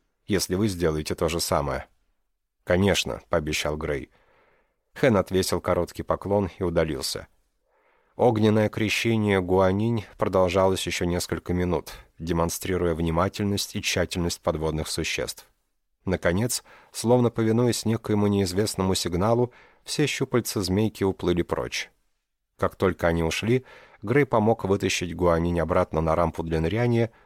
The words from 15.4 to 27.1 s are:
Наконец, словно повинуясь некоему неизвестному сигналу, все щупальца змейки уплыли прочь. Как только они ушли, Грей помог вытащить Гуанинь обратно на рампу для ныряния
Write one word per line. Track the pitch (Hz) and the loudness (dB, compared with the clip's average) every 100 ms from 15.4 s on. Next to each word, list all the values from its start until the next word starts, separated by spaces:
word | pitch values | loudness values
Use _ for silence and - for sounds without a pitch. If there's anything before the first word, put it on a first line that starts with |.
| - _ _ _ _ _ | -20 _ _ _ _ _
Наконец, | - 90 90 87 120 - - - _ | -4 -2 0 0 -2 -4 -10 -20 _
словно | - 110 123 120 | -6 2 4 2
повинуясь | - 110 113 123 107 | 0 0 2 2 0
некоему | 110 113 - 104 104 | -2 -2 0 0 2
неизвестному | 101 95 90 - - 95 | 2 0 -2 -2 0 0
сигналу, | 92 90 85 104 117 120 - - _ | 0 -2 0 2 2 0 -4 -20 _
все | - - 143 | -6 -2 -2
щупальца | - 139 123 - 113 | -2 -2 0 0 -2
змейки | 90 95 107 - | 0 2 0 0
уплыли | 98 92 87 87 | -2 0 0 0
прочь. | 82 - 62 - - _ _ _ _ _ _ - | 0 -4 -4 -8 -10 _ _ _ _ _ _ -4
Как | 95 - | -4 0
только | 98 85 85 | 0 2 2
они | 85 | 2
ушли, | 80 - 104 127 - - - - | 0 -2 0 0 -2 -16 -20 -12
Грей | 104 135 139 | -2 0 2
помог | 120 107 113 | 2 2 2
вытащить | 95 101 98 - 90 85 | 0 0 0 -2 -4 0
Гуанинь | 87 82 85 85 | 2 4 2 0
обратно | 80 92 90 78 | 2 2 2 0
на | 80 | 2
рампу | 80 85 80 | 2 0 -2
для | 82 80 | -4 -2
ныряния | 80 107 120 117 113 | 0 0 0 0 0